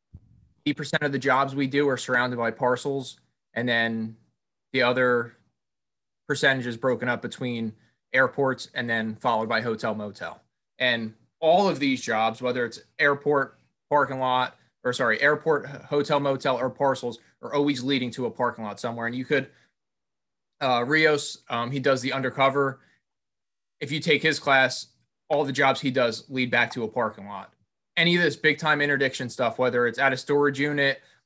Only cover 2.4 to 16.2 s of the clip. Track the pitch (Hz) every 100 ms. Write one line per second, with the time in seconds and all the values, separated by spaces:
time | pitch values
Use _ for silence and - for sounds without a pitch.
2.4 | 117 113 127 123 143 139 127 - _ _
3.4 | _ 120 120 117 113 113 110 113 _ _
4.4 | _ _ _ 131 123 127 127 120 117 -
5.4 | _ _ _ _ _ _ _ _ - 143
6.4 | 143 131 123 113 135 117 123 120 117 -
7.4 | 127 117 113 - _ _ _ 131 127 135
8.4 | 135 123 - - 120 113 110 110 131 110
9.4 | 110 113 120 110 117 107 104 95 82 -
10.4 | _ _ _ _ 127 117 110 - _ _
11.4 | 160 175 196 139 139 127 - 110 113 110
12.4 | 123 123 117 - - - 147 139 147 143
13.4 | 131 _ _ _ _ 147 127 131 127 127
14.4 | 127 - _ _ 127 123 120 110 143 147
15.4 | 160 147 139 139 - 147 143 147